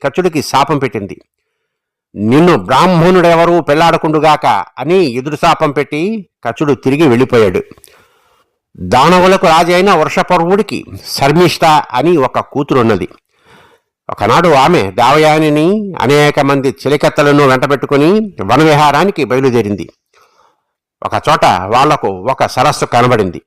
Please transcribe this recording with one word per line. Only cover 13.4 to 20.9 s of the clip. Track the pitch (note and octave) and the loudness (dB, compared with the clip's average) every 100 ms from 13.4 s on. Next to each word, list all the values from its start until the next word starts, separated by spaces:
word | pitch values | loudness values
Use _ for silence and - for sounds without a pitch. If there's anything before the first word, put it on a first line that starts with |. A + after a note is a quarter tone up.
| _ - _ _ _ _ - | _ -20 _ _ _ _ -14
ఒకనాడు | - G2+ C3+ F3 | -4 0 2 4
ఆమె | C#3+ C#3 F3 G2 | 4 4 2 0
దేవయానిని | F#2 A#2+ D3 D3+ D3+ D#3 D3 D#3+ G#3+ G3+ E3+ | 0 2 4 2 2 0 0 0 -2 -4 -4
అనేక | A#2 D3 D3 D3 | 0 2 2 2
మంది | C#3 C#3 C3 | 0 0 -2
చెలికత్తెలను | A#2 C3+ D3 D#3 - D3 C#3+ C#3+ | -4 -4 -2 0 0 2 2 2
వెంటబెట్టుకుని | C3 B2+ C#3 C3+ C#3 D3+ G#3+ A3 - | 2 0 -4 -2 0 2 0 -2 -8
వనవిహారానికి | G2 B2 D#3+ D3 D3+ C#3+ F#3 G3 | -2 2 2 2 2 2 0 -2
బయలుదేరింది. | B2 B2+ C3+ A#2+ G#2 G2+ - _ _ _ _ _ _ _ _ _ _ | -2 -2 0 0 -2 -4 -10 _ _ _ _ _ _ _ _ _ _